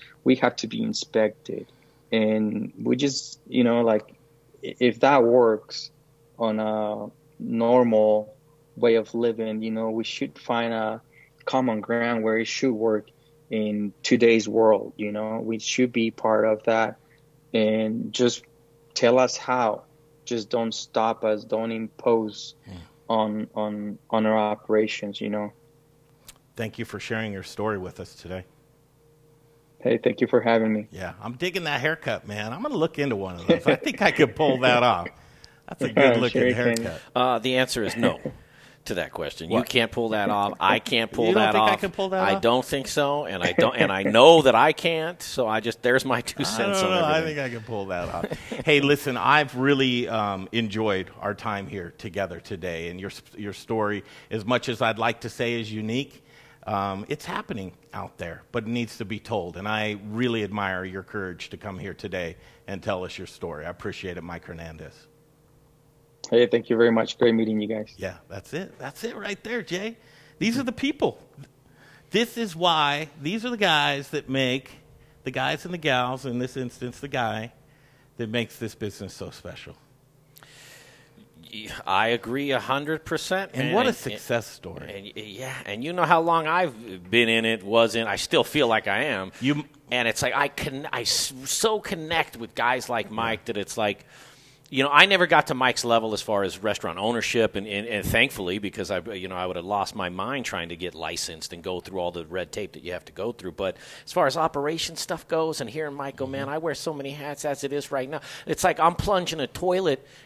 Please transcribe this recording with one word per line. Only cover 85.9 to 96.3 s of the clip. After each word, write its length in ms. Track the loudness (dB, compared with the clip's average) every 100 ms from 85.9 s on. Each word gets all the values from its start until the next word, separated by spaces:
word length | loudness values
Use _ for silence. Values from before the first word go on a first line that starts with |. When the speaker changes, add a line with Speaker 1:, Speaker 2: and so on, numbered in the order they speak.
Speaker 3:
know 100 | 0
how 160 | 4 4
long 260 | 4 2 2
I've 640 | 0 0 -4 -14 -14 0
been 200 | 4 4
in 160 | 4 2
it, 180 | -2
was 320 | 2 4 4 2
in, 120 | -2
I 100 | -4
still 260 | 0 0
feel 240 | 2 0 2
like 200 | 2 0
I 160 | -2 -2
am. 260 | -4 -6 -4
Speaker 2:
You 220 | -2 -2 -4 _ -4
Speaker 3:
And 160 | -2 0
it's 140 | 0
like, 140 | -2 -2
I 120 | -4
can, 380 | -8 -8 -8 -8
I 100 | -6
s-, 320 | -2 -2 -4 -8 -8
so 340 | -2 0 -2
connect 560 | -6 -8 -4 -2 -2 -6
with 180 | -10 -2
guys 340 | 0 0 -2
like 200 | -4 -4
Mike 300 | -4 -4 -4
Speaker 2:
Yeah. 120 | -6
Speaker 3:
that 40 | -6
it's 200 | -6 -2
like, 280 | -2 -2 -12 -20 -20 -20 -20 _ -8
you 120 | -2
know, 60 | 6
I 140 | 8 8
never 220 | 8 6
got 200 | 4 4
to 60 |
Mike's 320 | 2 2 2 2
level 280 | 2 2 -4
as 80 |
far 200 | -2